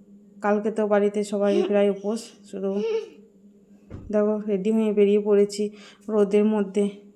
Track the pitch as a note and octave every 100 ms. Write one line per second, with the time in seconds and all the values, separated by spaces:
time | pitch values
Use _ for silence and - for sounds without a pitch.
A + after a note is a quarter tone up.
0 | - - - - G#3 G#3 G#3+ G#3+ G#3 G#3
1 | G3+ G#3 G3+ G3+ G3+ G3+ F#3+ G3+ G3+ G3
2 | G3 A3+ - - - G3 G3 G3 A4+ A4
3 | G4 - - _ - _ _ - - -
4 | - G#3+ G#3 G#3+ G#3 G3+ G3 A3 A3 G#3
5 | G3+ G#3 G#3 G3+ G3+ G3+ G#3 - - -
6 | - G#3+ G3+ G#3 G#3+ G#3+ F#3+ G#3 G3+ -
7 | -